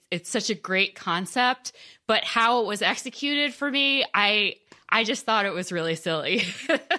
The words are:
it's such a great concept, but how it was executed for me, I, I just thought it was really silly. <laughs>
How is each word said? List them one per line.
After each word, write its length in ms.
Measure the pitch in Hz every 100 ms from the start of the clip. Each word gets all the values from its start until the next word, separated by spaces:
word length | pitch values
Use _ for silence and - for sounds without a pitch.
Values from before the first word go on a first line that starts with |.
| _
it's 200 | 175 -
such 200 | 226 208
a 60 | 190
great 400 | - 185 196 -
concept, 800 | - 170 185 254 247 254 - - - - -
but 160 | 214
how 380 | - 233 226 247
it 60 | 208
was 140 | 208
executed 720 | 190 240 254 - 285 285 294
for 160 | - 285
me, 360 | 277 277 269 -
I, 420 | 202 202 214 202 - _ - -
I 160 | 220
just 220 | 214 254 -
thought 200 | 220 202
it 80 |
was 200 | 170 185
really 220 | 175 165 160
silly. 480 | 175 160 139 185 175 - -
<laughs> 140 | 311 -